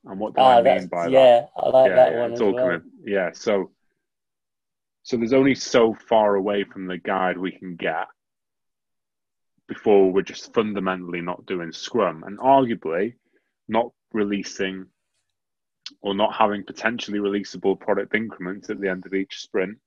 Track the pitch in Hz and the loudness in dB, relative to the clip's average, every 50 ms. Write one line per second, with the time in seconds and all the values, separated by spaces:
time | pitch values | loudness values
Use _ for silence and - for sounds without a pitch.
0 | _ - 98 95 107 107 - - 131 131 123 120 117 131 - - 92 87 87 87 | _ -14 -10 -10 -10 -4 0 4 6 6 6 6 6 4 2 2 -2 -6 -6 -4
1 | 85 85 - 131 131 123 120 117 117 - _ - - - 123 131 131 - 90 127 | -2 2 4 6 8 8 6 6 4 -2 _ -4 -2 2 4 6 6 6 6 6
2 | 127 - - 117 120 120 117 120 117 101 92 123 127 90 87 82 - - _ - | 6 6 4 -2 -4 -4 -2 0 0 0 2 0 0 0 -2 -4 -8 -14 _ -16
3 | - 113 101 98 90 85 - - - 117 104 98 87 - _ _ _ _ _ _ | -8 -4 -2 -2 -2 -2 -6 -6 -2 -2 0 0 -2 -6 _ _ _ _ _ _
4 | _ _ _ _ _ _ _ _ _ _ _ _ _ _ _ _ _ _ _ _ | _ _ _ _ _ _ _ _ _ _ _ _ _ _ _ _ _ _ _ _
5 | _ - 131 117 117 113 131 131 135 139 131 - - - - 127 113 113 104 - | _ -6 -4 -4 -2 2 2 4 4 2 0 -2 -4 0 4 4 4 4 2 -4
6 | _ _ 117 110 107 104 101 98 95 104 101 101 95 - - 98 92 92 92 85 | _ _ 2 2 4 4 2 0 0 -2 -2 -2 -4 -6 -10 -12 -10 -10 -10 -8
7 | _ 104 98 95 92 90 87 - 92 92 - - 95 92 87 85 98 87 80 85 | _ -4 -2 -2 0 -2 -2 -4 -6 -8 -8 -10 -14 -14 -12 -6 -6 -6 -4 -6
8 | 95 - _ _ _ _ _ _ _ _ _ _ _ _ _ _ _ _ _ _ | -8 -10 _ _ _ _ _ _ _ _ _ _ _ _ _ _ _ _ _ _
9 | _ _ _ _ _ _ _ _ _ _ _ _ _ _ - - - 113 104 98 | _ _ _ _ _ _ _ _ _ _ _ _ _ _ -16 -4 2 4 6 6
10 | 95 95 90 98 92 - - - - - - 120 110 107 101 101 95 92 92 92 | 6 4 2 0 -2 -2 -12 -16 -18 -4 -2 -2 -2 -2 -4 -4 -4 -4 -4 -4
11 | 90 87 87 87 87 87 90 - - - 95 87 85 82 80 - - - - 117 | -8 -10 -8 -8 -8 -8 -10 -10 -10 -8 -8 -8 -8 -10 -12 -14 -14 -6 -2 0
12 | 101 87 80 80 - 95 101 - 120 131 135 139 131 117 113 85 - 80 80 87 | 0 0 -2 -6 -14 -16 -14 -4 2 4 4 4 4 2 -4 -6 -6 -4 -2 -2
13 | 101 120 - _ _ _ _ _ _ _ _ _ _ - 107 113 120 120 _ _ | -4 -4 -6 _ _ _ _ _ _ _ _ _ _ -2 -2 -2 -2 -2 _ _
14 | _ _ - 110 101 101 101 98 95 - - - 98 95 95 95 92 _ _ _ | _ _ -4 -4 -2 -2 -4 -6 -8 -10 -8 -6 -6 -6 -6 -10 -16 _ _ _
15 | _ _ _ _ _ _ _ _ _ _ _ _ _ _ _ _ _ - _ _ | _ _ _ _ _ _ _ _ _ _ _ _ _ _ _ _ _ -20 _ _
16 | - 101 98 98 107 - - - 113 104 104 104 - - 95 - - 113 120 120 | -8 -6 -2 -2 -2 -2 2 0 0 0 0 -6 -8 -14 -14 -6 -4 -4 -4 -4
17 | - - 104 104 101 101 101 104 98 - - 92 92 98 95 - - - 101 98 | -10 -8 -6 -4 -2 -2 -2 -4 -6 -8 -14 -2 0 0 0 0 -2 -4 -2 -2
18 | 98 - - 107 113 107 87 - 87 90 98 101 - - 104 92 98 95 92 92 | -2 -4 -4 -6 -6 -6 -10 -10 -10 -10 -10 -12 -10 -12 -10 -6 -4 -6 -6 -6
19 | 90 87 95 95 95 _ - - - _ - 107 92 98 107 _ _ | -8 -6 -6 -6 -6 _ -12 -18 -18 _ -4 -4 -4 -4 -8 _ _